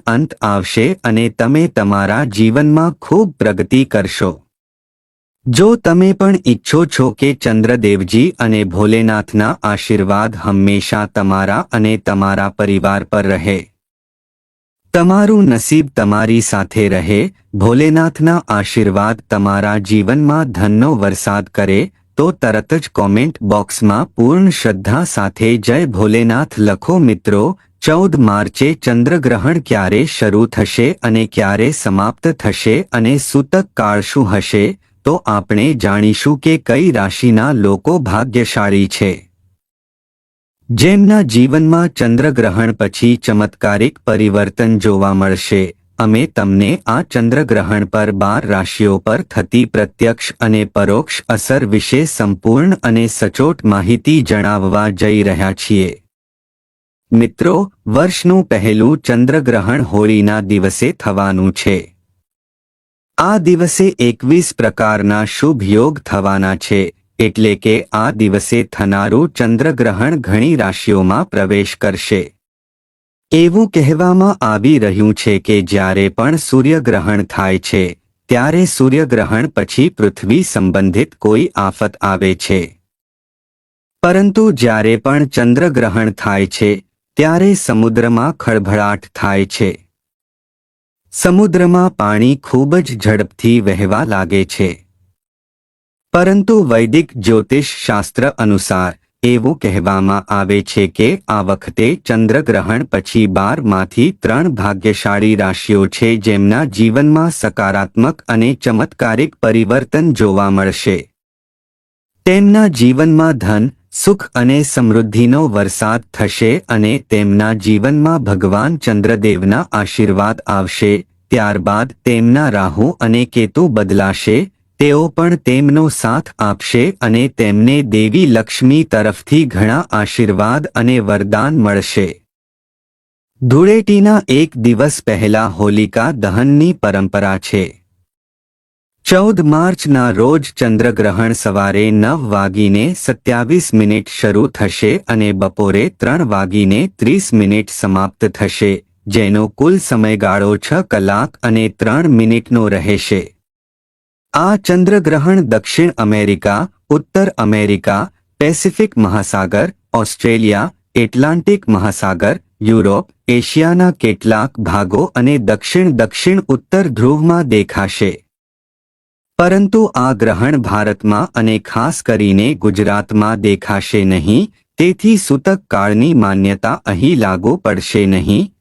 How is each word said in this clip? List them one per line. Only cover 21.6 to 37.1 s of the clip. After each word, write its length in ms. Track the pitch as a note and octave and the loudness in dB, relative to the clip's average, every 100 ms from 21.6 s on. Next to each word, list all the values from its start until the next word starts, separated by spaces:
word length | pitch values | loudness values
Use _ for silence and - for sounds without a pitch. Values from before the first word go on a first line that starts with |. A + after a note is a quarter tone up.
| G2 G2 F#3+ - _ - | 0 0 -2 -8 _ -2
તો 140 | D#3+ | -2
તરત 440 | F3+ A#2+ G#2+ G#2+ | 0 -2 -2 -2
જ 140 | D#3+ - | -4 -4
કોમેન્ટ 540 | - G2+ G#2 D3 - | -4 0 0 0 -2
બોક્સમાં 640 | G#2+ G#2 G2+ - G#2+ G#2 F3 | -2 -2 -2 -2 0 0 -2
પૂર્ણ 440 | - A#2 F3 F#3+ | 0 2 4 2
શ્રદ્ધા 540 | - A#2 F#2+ G2 B2+ | 2 -2 -2 -2 -2
સાથે 520 | F3 - G2 - A2 A#2 | -2 -4 -4 -2 0 0
"જય 300 | G#2 C3 E3 | 0 0 0
ભોલેનાથ" 720 | F#2+ G#2+ A2+ A#2 A#2 D#3 - | 0 2 2 2 0 -2 0
લખો. 400 | G#2 G2 - F3+ | 0 0 0 2
મિત્રો, 600 | C3+ G2+ - G2+ B2 F#3+ _ _ | 2 0 0 0 0 -4 _ _
ચૌદ 340 | - D#3+ F#3+ D#3+ | 0 2 2 2
માર્ચે 580 | A2 G2+ G2+ - C#3 | 2 2 -2 -2 -2
ચંદ્રગ્રહણ 840 | D#3+ - A#2+ A#2+ F3 C3 A#2 C3 E3+ | 0 -2 0 2 0 0 0 0 -2
ક્યારે 460 | C3 A2 F#2 G#2+ | -2 -2 0 0
શરૂ 420 | D#3 - A2 G2+ A#2 | 0 -2 0 2 0
થશે 520 | - G2 - B2 F#3 | 0 -4 -2 -2 -2
અને 240 | A#2+ A2+ A2 | -2 0 -2
ક્યારે 440 | - G2+ G2+ B2 | -2 -2 0 0
સમાપ્ત 580 | D#3 G#3+ G3 G3+ - E3 | -2 -2 0 -2 -2 -4
થશે 600 | E3 G#2 F#2+ A2+ B2 F#3+ | -2 -4 -2 0 0 -2
અને 260 | A#2+ A2+ C#3+ | -2 0 0
સૂતક 500 | - - C3+ F#3+ G3 - | 0 -2 0 -2 -2 -4
કાળ 240 | G#2 G#2 | -2 -2
શું 360 | G2 C#3+ A2+ G2+ | -2 -2 0 0
હશે, 420 | - G#2+ G#2+ G3 _ _ | 0 0 0 -2 _ _
તો 100 | - | -2
આપણે 600 | E3+ - G#2 G2 G#2 C3+ | -2 -2 -4 -2 0 0
જાણીશું 640 | C#3 G2+ G2+ G#2+ G#2+ C#3+ C#3+ | 0 -2 0 0 0 -2 -2
કે 200 | D#3+ D#3+ | 0 -2
કઈ 340 | - B2 F3+ | 0 0 2
રાશિના 600 | A#2+ G2 | 0 -2